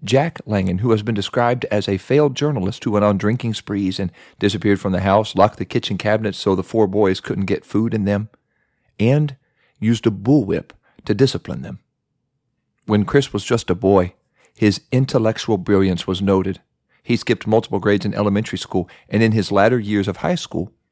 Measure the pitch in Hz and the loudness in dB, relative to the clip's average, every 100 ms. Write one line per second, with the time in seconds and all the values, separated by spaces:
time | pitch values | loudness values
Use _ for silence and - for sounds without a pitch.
0 | 98 131 160 - - 104 92 90 120 107 | 0 0 0 -4 -4 -2 0 0 0 0
1 | 104 107 - 123 120 123 - 104 101 98 | 0 -4 -4 0 0 0 -2 -2 0 -2
2 | - 139 147 127 147 135 92 - 120 104 | 0 2 2 0 -2 -2 -4 -4 -2 0
3 | 104 98 104 120 117 107 - 104 95 92 | 2 2 0 -2 -4 -6 -6 -4 -2 -2
4 | 92 - - - 101 98 104 101 101 92 | -6 -8 -20 -2 -2 0 0 0 0 0
5 | 95 101 107 92 104 - - 120 - 98 | 2 2 2 2 2 2 -4 -4 -4 -4
6 | 107 107 107 - - 92 - 113 104 101 | 0 0 -2 -4 -2 -2 0 2 2 2
7 | 98 95 - - 95 - - 107 113 113 | 0 0 -4 -6 -2 -4 -4 -2 -2 -2
8 | 101 101 110 _ _ _ _ _ _ - | 0 -2 -4 _ _ _ _ _ _ -2
9 | 110 143 151 135 _ _ _ - 107 113 | 2 2 0 -6 _ _ _ -6 -2 0
10 | 117 101 101 147 95 85 - - _ _ | 0 -2 2 2 2 -4 -6 -18 _ _
11 | - 104 131 - - - 65 - _ _ | -4 2 2 0 -8 -10 -10 -14 _ _
12 | _ _ _ _ _ _ _ _ - 104 | _ _ _ _ _ _ _ _ 0 0
13 | 98 139 139 101 - 117 - 87 95 98 | 2 2 0 -4 -2 -2 -2 0 2 4
14 | 90 - _ _ _ - 107 98 - 127 | 2 -4 _ _ _ 0 0 0 -2 -2
15 | 131 123 110 110 - 104 87 101 98 87 | 0 0 0 -2 -2 -2 2 2 2 0
16 | - 90 98 95 95 92 _ _ _ _ | -2 -2 2 2 0 -6 _ _ _ _
17 | - 120 - - 107 110 - 101 104 101 | -4 -2 0 -4 2 0 0 -2 0 0
18 | 101 98 104 101 - 95 - 95 87 - | 0 -2 0 0 -2 -8 -6 -4 -6 -10
19 | - 107 113 110 92 98 107 123 104 104 | -4 0 2 2 2 4 4 2 0 -2
20 | 101 87 165 180 - 82 92 _ _ | 0 -2 -2 -4 -4 -6 -8 _ _